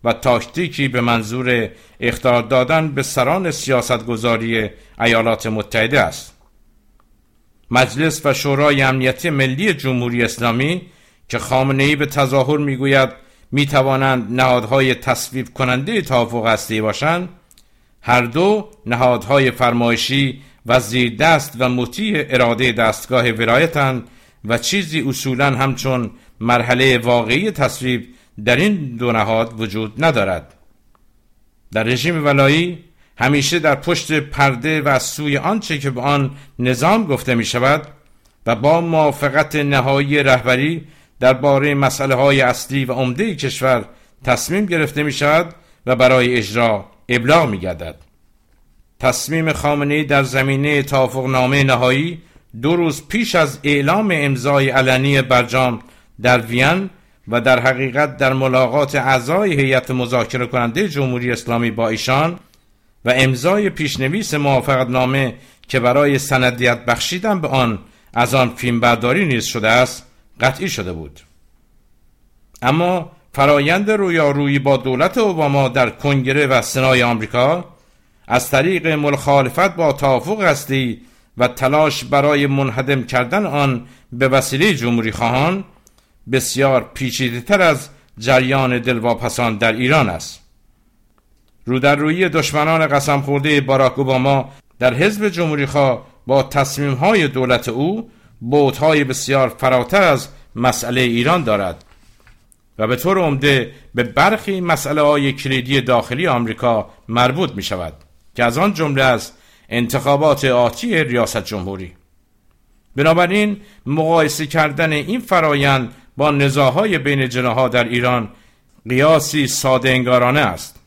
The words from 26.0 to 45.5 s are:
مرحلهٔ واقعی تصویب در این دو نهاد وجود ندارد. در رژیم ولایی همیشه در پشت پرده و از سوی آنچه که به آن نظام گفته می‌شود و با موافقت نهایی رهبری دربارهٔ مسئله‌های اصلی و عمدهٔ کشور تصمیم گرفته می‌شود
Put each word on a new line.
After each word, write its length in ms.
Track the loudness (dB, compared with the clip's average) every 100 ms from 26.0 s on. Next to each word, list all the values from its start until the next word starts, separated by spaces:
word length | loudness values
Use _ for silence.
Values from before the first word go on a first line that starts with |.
| -4 -10 -20 _
مرحلهٔ 580 | 0 0 2 2 4 2
واقعی 520 | 2 0 2 -2 -2
تصویب 580 | -2 -4 -2 -4 -4 -8 -20 _ -6
در 120 | 0 2
این 400 | 2 0 -6 -4
دو 160 | -2
نهاد 480 | 0 0 0 -2 -6
وجود 440 | -6 -6 -6 -2
ندارد. 500 | 0 2 -2 -4 -8 _ _ _ _ _ _ _ _ _ _ _ _
در 100 | -4
رژیم 420 | -2 -2 -2 0
ولایی 540 | 2 4 4 4 0 -8 _ _ _ -2
همیشه 400 | 0 2 0 0
در 160 | 0
پشت 380 | 0 -2 -4 0
پرده 720 | -2 -2 0 0 2 -2 -2
و 60 | 0
از 140 | 0
سوی 340 | -2 -6 -4 -2
آنچه 420 | -2 -4 -4 -6
که 120 | -4
به 100 | -4
آن 300 | 0 0 -2 -6 -20 -4
نظام 460 | -2 0 2 2
گفته 300 | 0 -4 0
می‌شود 480 | -2 0 0 0 0 -4 -20 _ _ _ _ -4
و 100 | 0
با 240 | 2 2
موافقت 760 | 2 2 2 0 -2 0 -2 -2
نهایی 680 | 0 0 2 0 0 0
رهبری 640 | 2 2 2 0 0 -4 -10 -20 _ _
دربارهٔ 540 | 2 4 2 2 2
مسئله‌های 680 | 2 0 0 0 2 4 4
اصلی 440 | 2 0 -4 -4
و 80 | -4
عمدهٔ 420 | -2 -2 -2 -4
کشور 500 | -4 -6 -2 0 0 -2 -20 _ _
تصمیم 420 | -2 -2 0 -4 -2
گرفته 360 | -2 -2 -2
می‌شود 520 | -4 0 2 2 0